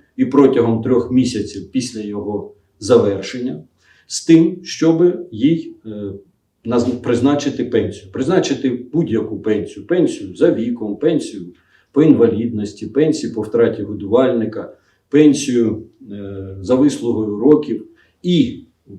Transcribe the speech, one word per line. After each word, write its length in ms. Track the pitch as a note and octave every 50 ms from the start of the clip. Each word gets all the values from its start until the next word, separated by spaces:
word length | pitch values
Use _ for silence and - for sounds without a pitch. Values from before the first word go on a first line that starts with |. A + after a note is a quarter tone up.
| _ _ _
і 80 | - C3
протягом 580 | B2 - C#3+ C#3 B2+ B2+ A#2+ A2+ A2+ A2+ G#2+ -
трьох 280 | B2+ B2+ A#2+ - -
місяців 600 | B2+ B2+ A#2+ - - G#2+ G2+ - - G2+ F#2 -
після 300 | - C3 A#2 - A2+ G#2+
його 540 | G#2 G#2 G#2 G#2 G2 G2+ G#2 G2+ - - - _ _ _ _ _
завершення 840 | G#2 G2 B2+ A2 G#2 G2+ G2 F#2+ - - - B2 A#2+ C3 D3+ D#3+ - _ _ _ _ _ _ _ _
з 200 | _ - - -
тим, 320 | - E3 E3 F3+ F#3+ - - -
щоб 680 | - - - D#3 D#3+ D#3+ D#3+ F3+ F3 F#3 - - -
їй, 460 | A2+ G2+ A#2+ D3+ E3 - - - - - _
е, 260 | A2 G#2+ G#2 G#2 G2 F#2+ G2 - _ _ _ _ _ _ _ _
наз-, 360 | A2+ B2 A#2+ A#2+ B2+ A#2+ A#2+ -
призначити 640 | B2+ A#2+ - A#2+ C#3 D3 C#3+ - C#3+ A#2+ - B2
пенсію. 480 | - - A2 G2+ - - - - - -
Призначити 720 | A#2 C3 D3+ F#3+ F3 - - C#3 B2 C#3 C3 A#2+ - - - -
будь-яку 460 | D#3+ E3 G#2+ A2 G#2+ - G#2 G#2 F#2
пенсію. 480 | - A2 G#2+ G2+ - - - G#2 F#2+
Пенсію 500 | - E3+ F3+ D#3 A#2+ - - G#2 F#2 F2+
за 160 | - C#3+ E3+ C#3+
віком, 440 | A#2 A2+ A#2+ A#2+ - A2+ G#2 G2+
пенсію 460 | - D3 E3 E3+ C#3 - - - G2 F2 F2 - _ _ _ _ _ _ _ _
по 100 | C#3 D#3
інвалідності, 840 | D#3 C3+ A2+ A#2 A2+ G#2 G#2 A#2+ A2 G2+ G#2+ G#2 - - - G#2+
пенсію 480 | - G#2+ C3+ D#3 D#3+ C#3+ - - - -
по 60 | A2
втраті 420 | G#2 - - A#2 A#2 G#2 - G#2+ G2+
годувальника, 960 | G2 G#2+ G2 G2 F#2+ G#2+ B2+ C3+ B2+ B2 A#2 G#2+ - - G2+ F2+ - - _ _ _ _ _ _ _
пенсію, 720 | - D3 D3+ D3+ C3+ A#2+ - B2+ B2 A#2+ A#2 G#2+ G#2+ - - - _ _ - G#2+ G2+
е, 440 | G2+ G2+ G2 G2 F#2+ F#2+ - F#2+ -
за 140 | F#2 G2+ B2+
вислугою 640 | C3 D3 C#3+ - - A#2 A#2+ A2 G#2+ G#2+ G#2 G#2 G#2
років. 480 | A#2 C#3+ D3+ - D3 - A2 - - - _ _ _ _ _ _ -
І 420 | F3+ F3 E3 B2 A#2 - - - _ _ _ _ _ G2+